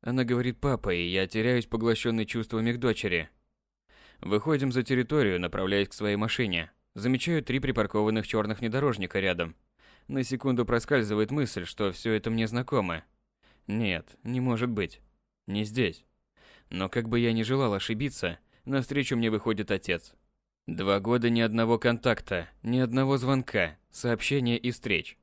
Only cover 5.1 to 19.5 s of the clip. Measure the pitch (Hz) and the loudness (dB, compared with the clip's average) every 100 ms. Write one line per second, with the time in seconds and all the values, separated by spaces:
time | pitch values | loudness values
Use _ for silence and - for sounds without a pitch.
5.1 | 151 113 90 87 95 95 101 98 - 107 | 2 2 2 -2 -2 0 2 0 -2 -2
6.1 | 104 107 - 113 87 82 _ _ - 113 | 0 0 0 0 -2 -4 _ _ -4 0
7.1 | 131 - 165 131 131 127 117 101 107 107 | 0 2 -2 0 -2 0 0 0 2 2
8.1 | 110 104 110 104 110 117 120 143 107 92 | 2 0 0 0 -2 -2 0 0 0 -2
9.1 | 98 95 87 85 - _ _ - - _ | 0 0 0 -2 -6 _ _ -20 -20 _
10.1 | 135 127 131 135 123 110 120 - 143 107 | -4 -2 -2 0 0 2 0 2 2 2
11.1 | 107 107 143 127 - 87 - 101 87 117 | 0 0 0 -2 -4 -8 -2 -4 -2 0
12.1 | 110 110 113 110 117 127 135 95 82 - | 0 0 -2 0 -2 -2 -2 0 -4 -10
13.1 | _ _ _ _ _ - 104 110 85 - | _ _ _ _ _ -6 -2 0 -2 -6
14.1 | - - 123 127 117 123 107 92 - _ | -16 -6 -2 0 0 0 -2 -4 -6 _
15.1 | _ _ _ - 101 104 113 110 - _ | _ _ _ -6 -4 -2 0 -2 -2 _
16.1 | _ _ _ - - _ 90 95 - 113 | _ _ _ -20 -20 _ -4 -2 -2 0
17.1 | 120 120 113 110 135 127 101 - 110 139 | 2 2 2 0 2 2 0 -2 -4 -4
18.1 | - 90 85 _ _ - 135 127 139 131 | -2 -4 -6 _ _ -4 -2 0 -2 0
19.1 | 123 117 107 117 | 0 2 0 0